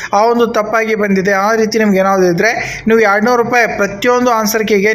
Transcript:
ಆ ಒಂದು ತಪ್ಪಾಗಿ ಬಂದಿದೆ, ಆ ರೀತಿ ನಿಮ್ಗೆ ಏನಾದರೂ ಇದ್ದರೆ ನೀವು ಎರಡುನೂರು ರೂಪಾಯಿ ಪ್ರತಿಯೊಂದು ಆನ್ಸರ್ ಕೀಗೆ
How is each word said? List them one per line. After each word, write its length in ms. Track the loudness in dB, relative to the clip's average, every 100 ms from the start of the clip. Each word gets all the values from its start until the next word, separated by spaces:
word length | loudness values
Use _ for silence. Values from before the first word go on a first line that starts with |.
| -4 0
ಆ 20 | 2
ಒಂದು 140 | 2 0 -2
ತಪ್ಪಾಗಿ 380 | -2 -2 -2 -2
ಬಂದಿದೆ, 300 | 0 0 0 0
ಆ 80 | 0 0
ರೀತಿ 140 | 0 0
ನಿಮ್ಗೆ 180 | 0 2
ಏನಾದರೂ 260 | 2 2 2
ಇದ್ದರೆ 180 | 2 0 -2 -8 -6 0
ನೀವು 120 | 2 2
ಎರಡುನೂರು 300 | 2 0 0
ರೂಪಾಯಿ 240 | 0 0 0 -2
ಪ್ರತಿಯೊಂದು 500 | -4 -2 0 2 2 0
ಆನ್ಸರ್ 280 | -2 -2 0
ಕೀಗೆ 200 | 0 2